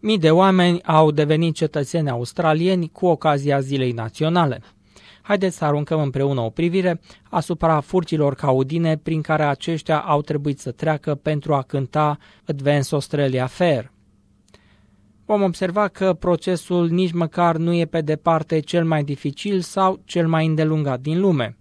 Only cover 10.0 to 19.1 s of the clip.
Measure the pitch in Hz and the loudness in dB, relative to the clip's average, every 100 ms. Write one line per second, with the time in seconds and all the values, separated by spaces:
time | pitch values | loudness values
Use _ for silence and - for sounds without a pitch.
10 | 175 147 143 147 147 135 - 117 156 151 | 2 -2 0 -4 -2 -4 -8 -4 -2 -2
11 | - 143 - 151 - 143 131 143 131 151 | -2 -4 -2 -4 0 -2 0 -4 -2 0
12 | 151 147 - - - 143 139 147 135 147 | 0 -2 -10 -20 -8 -4 0 0 0 -2
13 | - 143 139 131 127 - 180 135 123 _ | -2 -2 0 0 -4 0 0 0 -4 _
14 | _ _ _ _ _ - _ _ _ _ | _ _ _ _ _ -20 _ _ _ _
15 | _ _ - 214 196 170 185 185 208 - | _ _ -4 0 0 0 -2 0 -2 0
16 | 190 165 180 170 - 175 - 180 170 175 | -2 0 0 0 0 -4 -2 0 2 2
17 | 185 170 165 - 175 165 165 170 165 165 | 0 0 -2 0 0 2 0 0 0 -2
18 | 151 151 - 160 160 160 147 175 165 156 | -2 -2 0 0 0 -4 -2 -2 0 0
19 | 143 | -2